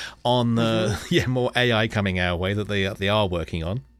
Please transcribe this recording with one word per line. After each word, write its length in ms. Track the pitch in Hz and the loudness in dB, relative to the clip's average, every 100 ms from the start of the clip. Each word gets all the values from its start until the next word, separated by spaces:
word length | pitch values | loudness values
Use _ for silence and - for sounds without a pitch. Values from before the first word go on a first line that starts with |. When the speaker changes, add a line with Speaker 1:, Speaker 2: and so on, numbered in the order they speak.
| - - | -14 -4
Speaker 1:
on, 340 | 123 123 117 117 | 0 2 2 2
uh, 380 | 113 113 110 98 | 2 2 0 -2
Speaker 2:
Mm-hmm. 160 | - | 0
Speaker 1:
<laughs> 0 | |
yeah, 120 | 175 127 | 0 2
more 240 | 127 123 123 | 0 0 2
A 160 | 123 | 2
I 160 | 110 113 | 2 0
coming 300 | 110 98 90 | 0 0 0
our 180 | 90 87 | 0 0
way 180 | 92 | -2
that 140 | 104 98 | -2 -2
they, 180 | 101 95 | -2 -2
uh, 80 | |
they 140 | 92 98 | -2 0
are 180 | 107 98 | 2 0
working 360 | 87 80 87 | -2 -4 -6
on. 200 | 82 117 - _ | -4 -6 -10 _